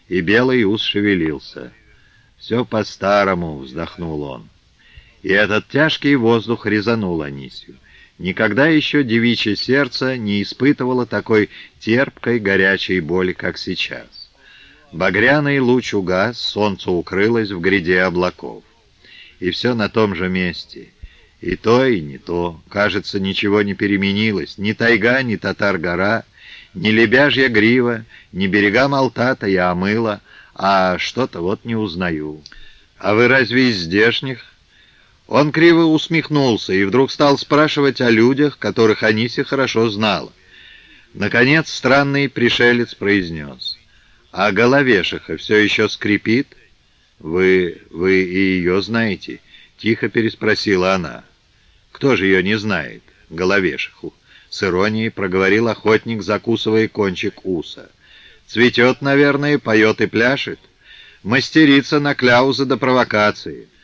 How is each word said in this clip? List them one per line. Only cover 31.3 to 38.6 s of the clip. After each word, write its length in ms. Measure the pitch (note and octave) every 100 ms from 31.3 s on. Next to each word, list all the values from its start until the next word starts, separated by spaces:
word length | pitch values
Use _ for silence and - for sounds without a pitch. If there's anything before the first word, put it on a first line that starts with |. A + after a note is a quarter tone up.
| -
вот 240 | E2+ G#2+ A#2+
не 100 | A2+
узнаю. 640 | G#2+ E2 F#2 D#2 D2+ D2+ D2 - - - _ _
«А 160 | F#2+
вы 140 | G#2+ A#2+
разве 420 | C3 B2 A#2+ B2+
из 80 | G#2+
здешних?» 680 | E2 G2 A2 A2+ C3+ B2 - _ _ _ _ _ _ _ -
Он 240 | C3 D3
криво 320 | D3+ E3+ E3
усмехнулся 920 | E3 D#3 - E3 - D3 C3+ G#2+ -
и 120 | F#2+ G2
вдруг 260 | A#2 C3
стал 260 | - D3 C#3
спрашивать 640 | - C#3+ D3+ D3+ C#3+ A#2+
о 80 | B2
людях, 480 | A2+ A#2 C3+ D3
которых 460 | -